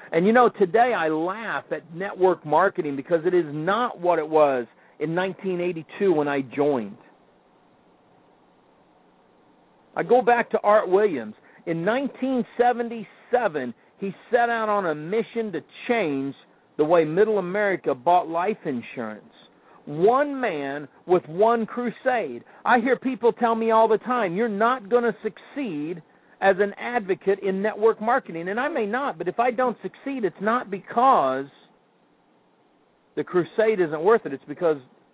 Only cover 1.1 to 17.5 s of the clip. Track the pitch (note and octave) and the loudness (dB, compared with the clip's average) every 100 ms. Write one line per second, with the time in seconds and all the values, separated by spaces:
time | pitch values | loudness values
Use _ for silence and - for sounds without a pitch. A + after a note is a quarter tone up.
1.1 | D#3 F3 G#3+ G#3 C#3+ - - D3 E3 G3 | 0 -4 -6 -8 -8 -8 -10 -10 -10 -10
2.1 | F#3 F#3 F3 D3+ D3+ F#3+ F#3 D3+ C#3 C3 | 2 2 2 2 2 4 0 -4 -6 -2
3.1 | E3+ F3 F3 D3+ D3+ E3 G#3+ B3 - F3 | 0 2 0 0 -2 -2 -2 -2 -2 0
4.1 | E3 D#3 D#3 C#3+ B2+ A#2 _ _ - D3+ | 0 2 4 4 2 -4 _ _ -6 -2
5.1 | E3+ F#3+ - F#3+ F3 F3+ E3 - - G3 | -2 -2 -4 -6 -4 -4 -6 -10 0 2
6.1 | D3+ C#3+ C#3+ B2+ D3 C#3+ C3 G2+ G#2+ _ | 2 2 -2 -2 0 0 0 -4 -12 _
7.1 | _ _ _ _ _ _ _ _ _ _ | _ _ _ _ _ _ _ _ _ _
8.1 | _ _ _ _ _ _ _ _ _ _ | _ _ _ _ _ _ _ _ _ _
9.1 | _ _ _ _ _ _ _ _ - E3+ | _ _ _ _ _ _ _ _ -6 2
10.1 | B3 A3 A#3+ - F#3 G3+ G#3+ F3+ F#3+ G#3+ | 2 4 2 0 0 4 4 4 2 2
11.1 | C3+ G#2+ - _ - E3+ E3 F#3 B3+ C#4 | 0 -8 -14 _ -12 -8 -4 -2 -2 -4
12.1 | - C4 B3+ - - A#3+ A#3 A#3 A#3 F#3 | -4 -4 -2 -2 0 2 0 -4 -10 -14
13.1 | _ - B3 G#3+ D3 B2 - _ _ G3 | _ -2 0 0 -2 -6 -10 _ _ -10
14.1 | - - A#3 A#3 A3+ G#3+ G#3 F3 D3+ D#3 | -10 -2 0 2 0 0 0 0 -4 -4
15.1 | A3+ - A#3 A3 E3 - - - A#3 E3 | -4 -2 -6 -6 -8 -10 -8 -2 -2 0
16.1 | C3+ C#3 - _ _ _ - D3+ F3 D3+ | -2 -6 -10 _ _ _ -2 4 4 4
17.1 | F3 A3 G#3 F3 | 2 2 2 -2